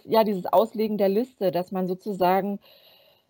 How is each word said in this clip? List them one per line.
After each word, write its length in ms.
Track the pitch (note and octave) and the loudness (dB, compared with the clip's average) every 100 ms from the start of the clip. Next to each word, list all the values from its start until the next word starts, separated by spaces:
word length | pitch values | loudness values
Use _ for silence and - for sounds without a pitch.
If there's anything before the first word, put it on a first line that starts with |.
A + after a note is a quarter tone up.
| - | 0
ja, 180 | A3 A3 | 2 2
dieses 200 | F#3+ - | -2 2
Auslegen 500 | F#3+ A3 A3 A3 G#3+ | 2 2 0 -4 0
der 100 | G3 | 0
Liste, 420 | G3 B3+ - F#3 | 0 -2 -4 -2
dass 200 | F3 F3+ | -2 -4
man 160 | F#3 F#3 | -6 -4
sozusagen, 720 | F#3 A3 F#3 F3+ F#3+ G3+ G3+ - _ _ _ _ _ | -6 -8 0 2 2 0 -6 -12 _ _ _ _ _